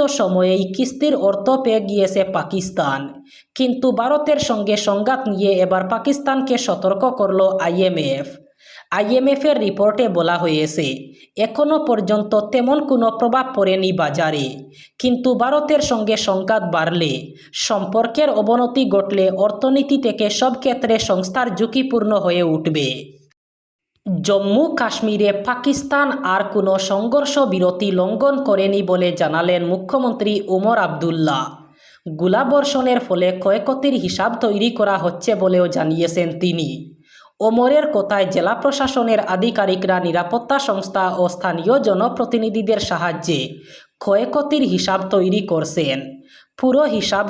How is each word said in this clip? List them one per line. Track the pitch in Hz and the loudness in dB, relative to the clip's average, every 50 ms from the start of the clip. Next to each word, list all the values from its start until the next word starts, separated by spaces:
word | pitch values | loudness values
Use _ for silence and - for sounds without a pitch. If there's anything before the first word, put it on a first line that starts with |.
| 285 277 | 0 0
সময়েই | - - 202 180 185 185 185 185 185 196 190 185 - | 0 -2 0 0 2 2 2 2 2 0 0 -4 -2
কিস্তির | 262 254 254 - - 294 302 269 - | -4 -4 -2 0 0 2 2 2 2
অর্থ | 294 294 294 - - 254 269 262 | 2 0 0 0 0 0 0 2
পেয়ে | - 233 220 214 | 2 0 0 0
গিয়েছে | 196 196 208 202 190 190 - 196 190 190 - | 0 0 0 0 0 2 2 0 0 0 -2
পাকিস্তান। | 165 - - 196 185 185 185 - 170 151 139 135 135 139 143 - - - _ - - _ _ _ | -4 -4 -2 -4 -4 -4 -4 -4 -2 -2 -2 -2 -4 -6 -10 -14 -18 -20 _ -20 -20 _ _ _
কিন্তু | - 262 247 247 254 262 254 | -2 0 0 0 0 0 0
ভারতের | - 233 233 269 294 302 294 302 294 285 | 0 0 0 2 0 0 2 0 0 0
সঙ্গে | - - 226 214 202 214 208 | 0 -2 -2 -2 0 0 0
সংঘাত | 208 - 214 202 202 208 254 262 262 262 | 0 0 0 0 0 0 0 0 0 -2
নিয়ে | 214 196 185 202 196 196 185 | -4 -2 0 2 2 4 2
এবার | 185 185 185 185 185 185 | 2 2 2 0 0 -2
পাকিস্তানকে | 226 226 - 285 277 - - 277 262 269 262 262 240 | -4 -2 0 0 -2 0 0 -2 0 0 0 0 -2
সতর্ক | 240 - 208 175 - - 190 196 190 - 247 254 | -2 0 -2 -2 0 0 0 0 2 0 0 2
করল | - 202 190 190 190 190 190 190 - | 0 0 2 4 4 2 2 2 0
আইএমএফ। | 165 175 175 185 185 185 175 160 143 135 135 139 139 - - - - _ _ _ _ - - - - _ | -2 0 0 2 2 2 0 0 -2 -2 -2 -4 -6 -10 -14 -20 -20 _ _ _ _ -20 -20 -20 -10 _
আইএমএফের | 170 202 214 214 254 254 262 277 277 277 294 302 277 220 | -2 -2 0 2 2 2 4 2 0 2 2 2 2 2
রিপোর্টে | 214 190 185 202 202 214 208 262 240 | 0 -2 0 2 2 2 4 2 0
বলা | 208 175 170 165 170 175 | 2 2 2 2 2 0
হয়েছে, | 165 175 165 156 151 156 151 - 175 147 131 131 - - - - - - _ _ | 0 0 0 2 0 0 0 -2 -2 -2 -2 -4 -8 -12 -18 -20 -20 -20 _ _
এখনও | 202 220 226 - 294 294 294 311 294 - | -2 -2 -2 0 0 2 2 2 0 2
পর্যন্ত | 247 233 208 180 185 214 208 208 208 214 208 208 208 | 0 0 0 2 0 0 0 0 0 0 0 0 0
তেমন | 269 247 240 254 294 302 294 | 0 0 2 2 2 0 2
কোনো | 285 262 233 226 220 | 0 0 2 2 0
প্রভাব | 220 - 240 233 254 262 254 - - | 0 0 0 2 2 0 -2 -2 0
পড়েনি | 202 190 185 190 190 185 190 180 | 0 2 2 2 2 2 0 0
বাজারে, | 170 156 143 143 170 160 156 156 143 135 127 - - - - - - - _ _ - | 0 0 0 0 0 0 0 0 -2 -4 -4 -6 -12 -18 -20 -20 -20 -20 _ _ -4
কিন্তু | 254 254 240 247 - 254 240 | 0 0 0 2 0 0 2
ভারতের | 196 240 262 294 302 294 294 302 285 | 2 0 2 2 0 2 2 2 2
সঙ্গে | 294 - 240 220 214 214 214 | 2 0 -2 -2 0 0 0
সংঘাত | 214 - 202 190 190 190 202 220 214 180 170 | 0 0 -2 -2 -2 0 0 0 0 0 -2
বাড়লে, | 175 160 160 165 175 170 165 143 127 - - - - - - - - - | -2 0 0 0 0 0 0 -2 -2 -6 -8 -14 -20 -20 -20 -14 -8 -6
সম্পর্কের | - - 214 196 185 185 208 226 240 233 - 294 302 277 | -4 -2 -2 -2 -2 0 0 0 0 0 0 0 0 2
অবনতি | 214 214 208 220 240 247 247 247 - 269 254 - | 2 0 2 2 2 2 2 0 2 0 2 2
ঘটলে | 196 196 196 196 202 196 190 190 190 | 2 0 0 0 0 2 2 2 2
অর্থনীতি | 185 202 208 208 - 269 262 269 277 277 - 277 | 2 0 0 0 0 0 2 2 2 2 2 0
থেকে | 269 240 220 - - 214 202 | 0 2 -2 -2 0 -2 -2
সব | - - 254 254 240 - | 0 0 0 0 0 0
ক্ষেত্রে | - 262 240 254 247 220 220 214 | -2 -2 -2 0 0 0 0 0
সংস্থার | - - 185 185 185 - - 262 247 240 175 | 2 0 0 0 0 -2 -2 -2 -2 -2 0
ঝুঁকিপূর্ণ | 180 226 226 240 269 262 269 240 226 208 214 214 | -2 -2 0 0 -2 0 0 0 0 0 2 0
হয়ে | 190 - 180 175 180 175 | 0 2 2 2 2 2
উঠবে। | 165 156 156 160 165 156 151 135 131 131 143 - - - - _ _ _ _ _ _ _ _ _ _ _ _ _ _ _ _ _ | 2 0 0 0 -2 -2 0 -2 -2 -4 -8 -12 -18 -20 -20 _ _ _ _ _ _ _ _ _ _ _ _ _ _ _ _ _
জম্মু | 196 180 - - 202 202 196 202 202 208 262 320 311 - | -4 -4 -2 0 2 0 2 2 2 2 2 2 0 0
কাশ্মীরে | - 240 214 - - 226 214 214 208 208 202 196 - - | -2 -2 -4 -2 -4 -2 -2 0 2 2 0 0 -2 -4
পাকিস্তান | 247 240 247 - 277 277 - - - 285 277 285 269 - - - | -4 -4 -2 -2 -2 -2 -2 -2 -2 0 2 2 0 0 -4 -2
আর | 185 190 202 202 - | -2 0 0 -2 -2
কোনো | - 208 190 190 190 190 | -2 0 2 2 0 0
সংঘর্ষ | 190 - 196 202 226 233 269 294 277 285 - 285 269 | 0 -2 -2 -2 0 2 0 0 0 2 0 0 2
বিরতি | 202 190 180 180 180 180 - 208 196 | 2 2 2 2 0 2 0 -2 0
লঙ্ঘন | 185 180 185 196 226 214 277 277 277 262 - | 2 0 0 0 0 0 0 0 0 0 0
করেনি | 220 196 190 196 196 202 202 180 | 0 2 2 2 2 2 0 0
বলে | 180 185 180 180 175 | 2 2 2 2 0
জানালেন | - - 165 151 160 165 170 180 180 175 170 | 0 0 -2 0 0 0 2 2 2 2 0
মুখ্যমন্ত্রী | 170 185 185 185 - 285 262 254 233 - - 202 214 208 196 - | -2 -2 -4 -2 -2 -2 0 0 0 -2 -2 -2 0 0 -2 0
ওমর | 185 185 185 196 220 240 | 0 0 2 2 2 2
আবদুল্লা। | 214 185 156 156 147 165 165 165 160 156 151 139 131 131 127 - - - - _ _ _ - - _ _ | 2 0 0 -2 -4 -2 -2 0 0 0 0 0 -2 -4 -6 -10 -16 -20 -20 _ _ _ -20 -20 _ _
গোলাবর্ষণের | 165 156 156 175 180 202 240 269 247 285 285 277 285 285 254 254 247 247 240 | -12 -6 -2 0 2 2 2 2 2 2 2 2 0 -2 0 0 2 0 0
ফলে | - - 180 180 180 185 185 185 | 0 -2 0 0 2 0 0 0
ক্ষয়ক্ষতির | - 196 202 233 - 269 262 269 277 285 254 | 0 0 0 0 0 -2 -2 0 0 0 0
হিসাব | 196 180 180 - - 196 233 233 - | 0 -2 -4 -4 -2 -2 -2 -2 0
তৈরি | 247 214 208 202 226 240 | -2 0 0 0 0 -2
করা | 233 - 208 202 196 | 0 0 0 0 0
হচ্ছে | 170 170 175 170 - - 240 214 | 0 -2 -4 -4 -2 -2 -2 0
বলেও | 180 185 185 185 180 180 | 2 2 2 4 2 2
জানিয়েছেন | 165 170 170 160 156 160 165 165 165 165 180 170 165 160 - | 2 0 -2 -2 0 0 0 0 0 0 -2 -2 -2 -2 -2
তিনি। | 180 175 165 170 151 - - - - - - _ _ _ - - - - _ _ | -2 -2 0 -2 -4 -4 -6 -10 -14 -18 -20 _ _ _ -20 -20 -20 -20 _ _
ওমরের | 208 226 226 240 247 262 294 302 294 302 | 0 2 2 4 4 4 4 4 2 2
কথায়, | 302 202 196 202 208 202 185 - | 0 -2 0 0 0 0 0 0
জেলা | - 180 170 202 233 | 0 0 0 0 -2
প্রশাসনের | - - 277 269 269 269 262 - 254 226 226 220 202 - | 0 0 -2 0 0 -2 -2 0 0 2 2 2 0 0
আধিকারিকরা | 175 185 185 226 240 - 214 196 190 185 185 190 190 185 180 | 0 -2 0 0 0 0 0 0 0 0 0 0 0 0 0
নিরাপত্তা | 185 170 160 175 175 - 233 233 - - 277 269 | 0 0 0 -2 -2 0 -4 -4 -2 0 -2 0
সংস্থা | 269 226 196 196 196 190 - 196 185 180 180 | 0 -2 -2 -4 -4 -4 -2 0 0 0 0
ও | 180 180 175 | 0 0 -2
স্থানীয় | 180 - - 180 165 165 165 214 262 277 | -2 -2 -4 -4 -4 -2 0 2 2 2
জনপ্রতিনিধিদের | 220 214 185 185 226 247 - - 226 - 240 220 220 220 202 226 196 214 214 202 | 2 2 2 2 0 -2 0 -2 -4 -2 0 -2 -2 -2 -2 -2 0 0 0 0
সাহায্যে | - - 180 156 175 170 156 - - 170 156 135 131 - - - - - - - - _ _ _ | 0 -4 -4 -2 -2 -4 -4 -4 -2 -2 -2 -2 -2 -6 -10 -16 -20 -20 -20 -20 -20 _ _ _
ক্ষয়ক্ষতির | - 208 196 214 247 247 - 294 285 285 302 294 262 | -2 2 2 2 2 0 -2 -2 0 0 0 0 2
হিসাব | 180 180 - - 196 190 190 185 - | 2 0 0 0 0 -2 -2 -2 0
তৈরি | 208 190 180 185 202 214 185 | 0 2 2 2 0 0 0
করছেন। | - 170 160 160 - - 175 151 135 135 135 - - - - - - - - _ _ _ | -2 -2 -2 -2 -2 -4 -2 -2 -2 -2 -4 -6 -12 -16 -20 -20 -20 -20 -20 _ _ _
পুরো | - 262 254 254 285 302 | -2 0 2 4 4 2
হিসাব | - 233 208 196 - 202 196 202 | 2 0 -2 -2 -2 -2 -2 -2